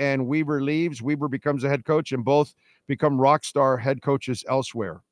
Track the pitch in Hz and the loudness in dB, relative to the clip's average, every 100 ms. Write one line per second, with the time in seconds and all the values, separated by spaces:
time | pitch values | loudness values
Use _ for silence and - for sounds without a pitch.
0 | 139 135 127 151 151 151 139 156 170 135 | -2 0 0 -2 0 -2 0 0 -2 -4
1 | 117 147 143 131 147 143 135 139 117 156 | -4 -2 -2 -4 -2 -2 0 -2 0 0
2 | 156 131 117 143 147 - _ _ - 143 | 0 -2 2 2 2 -4 _ _ -8 -2
3 | 151 135 135 151 - 143 135 127 117 139 | 0 4 4 4 2 0 2 2 0 -2
4 | - 139 - 123 - 135 127 117 98 82 | 0 -2 -2 -6 -2 -2 -2 -6 -6 -8
5 | _ | _